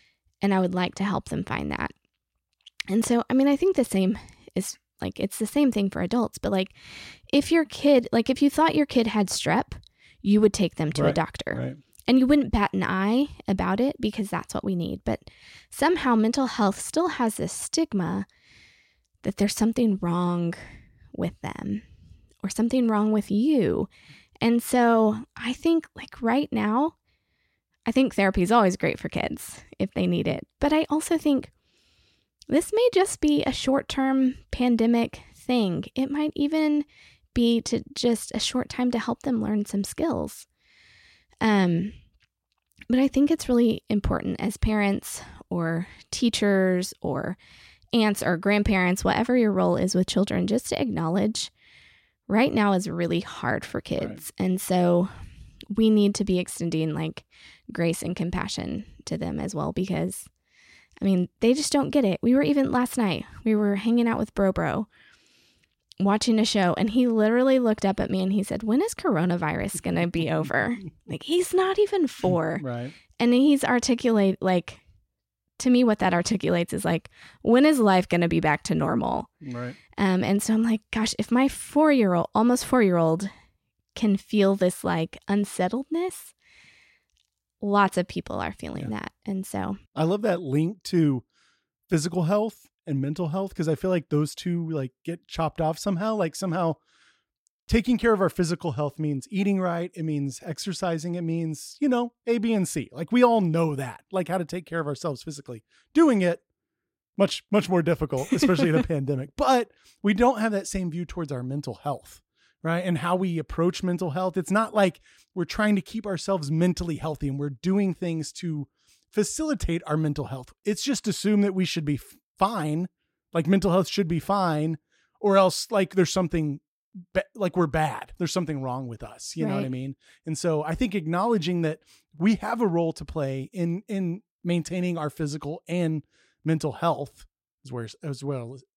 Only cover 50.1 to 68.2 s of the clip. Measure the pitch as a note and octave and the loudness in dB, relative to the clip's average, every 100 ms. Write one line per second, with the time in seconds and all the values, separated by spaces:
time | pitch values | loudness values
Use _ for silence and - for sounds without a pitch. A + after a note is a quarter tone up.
50.1 | F#3 G3+ F3+ F#3 A3+ - - B3 F3 D#3+ | 0 0 0 0 -2 -2 -4 -2 -2 -2
51.1 | F#3 G#3+ - - _ _ - - _ _ | 0 0 -2 -8 _ _ -20 -20 _ _
52.1 | _ - G#3 C4 - G#3 F#3+ G3 E3 E3+ | _ -2 2 2 2 2 2 -2 -4 -2
53.1 | E3+ - - A#2+ - - - - - - | -2 -4 -6 -2 -2 -4 -10 -6 -6 -6
54.1 | - - - F#3 F#3 - F3+ F3 F3 F#3+ | -10 -16 -4 -2 -2 0 2 4 2 0
55.1 | - - - - - - G#3 A3 G#3+ G3+ | -4 -18 -20 -20 -20 -10 0 4 4 4
56.1 | G3+ G3 F3+ F3+ - E3+ D#3+ D#3+ D#3+ D#3+ | 0 0 -2 -2 -6 -4 -2 -2 -4 -6
57.1 | - _ _ - - - - E3+ E3 - | -8 _ _ -20 -20 -16 -4 -2 -2 -4
58.1 | F3+ F3 F#3 - - - G3+ G#3 - - | -4 -4 -4 -6 -6 -6 -8 -10 -16 -10
59.1 | D#3+ - - F#3 D#3+ C#3+ - F#3+ E3 F3 | -6 -6 -6 -6 -6 -6 -4 -4 -2 -4
60.1 | - - _ _ _ _ - _ - G3 | -8 -16 _ _ _ _ -20 _ -4 0
61.1 | F#3 F3+ - A3+ C4+ D4 C#4+ D#3 D4 G#3+ | 2 0 0 2 2 2 0 2 2 2
62.1 | F3+ A#3 C4 D4 C#4+ C4+ B3 B3+ - G#3+ | 0 2 4 4 2 2 0 -2 0 0
63.1 | C3+ - - A3+ G#3+ G#3 G3+ A3 A#3+ A#3 | -2 -6 -8 0 2 2 0 2 2 2
64.1 | A3+ G#3+ - G3 F#3+ D#3+ - G#3+ _ _ | 0 -4 0 0 2 0 -2 -4 _ _
65.1 | _ _ _ _ _ _ _ _ - G3 | _ _ _ _ _ _ _ _ -2 0
66.1 | G#3+ - A3 A3+ G#3 F3+ - A3 A#3 B3 | 0 2 2 2 2 2 2 0 2 2
67.1 | A3+ G#3+ A#3+ C4 C4 A#3+ G#3+ G3 F#3+ - | 2 2 4 4 4 4 2 0 0 -2
68.1 | F#3+ | -2